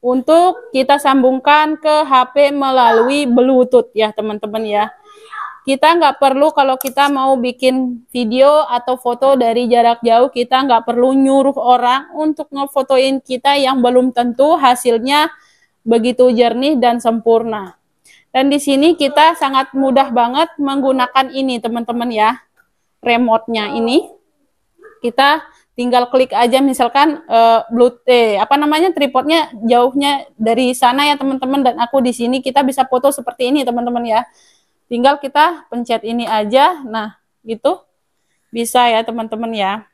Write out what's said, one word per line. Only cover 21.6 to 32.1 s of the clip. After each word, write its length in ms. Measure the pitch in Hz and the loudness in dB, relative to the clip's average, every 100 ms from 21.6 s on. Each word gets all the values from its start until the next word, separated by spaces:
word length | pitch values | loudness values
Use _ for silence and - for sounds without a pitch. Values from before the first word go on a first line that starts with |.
teman-teman, 480 | 226 233 233 240 240 | -6 -6 -6 -6 -4
ya. 320 | 220 214 254 _ _ _ _ _ _ - | 0 0 0 _ _ _ _ _ _ -2
Remote-nya 640 | 233 247 220 226 226 208 233 | 0 2 0 -2 -6 -4 -4
ini 320 | 226 277 - - _ _ _ _ _ _ - _ 240 | 0 -2 -2 -18 _ _ _ _ _ _ -20 _ -8
kita 400 | 233 277 311 - _ _ - | 0 0 0 -4 _ _ -8
tinggal 320 | 247 247 240 | -2 0 0
klik 240 | 247 254 | 0 0
aja, 320 | 196 240 254 277 | 0 0 2 0
misalkan, 560 | 254 240 277 302 302 - | 0 -2 2 0 0 -2
eh, 320 | 226 226 226 - | 2 4 2 0
Bluetooth, 400 | 233 247 247 - | 0 0 0 0
eh, 320 | 247 226 202 | 2 2 0
apa 160 | 220 285 | 0 0
namanya, 320 | 294 311 370 | 0 0 0
tripodnya 640 | 339 277 262 285 320 302 | 0 -2 -2 0 -2 -2
jauhnya 720 | 226 226 240 247 262 285 277 - | -6 0 2 2 0 -2 -4 -8
dari 400 | _ 220 233 254 | _ -2 0 -2
sana, 320 | 254 247 262 294 | 0 0 0 0
ya, 80 | |
teman-teman, 480 | 285 269 269 254 277 | -2 -2 -4 -4 0
dan 140 | 254 226 | -2 -2
aku 240 | 233 269 | -2 0
di 80 | |
sini, 320 | 247 | -2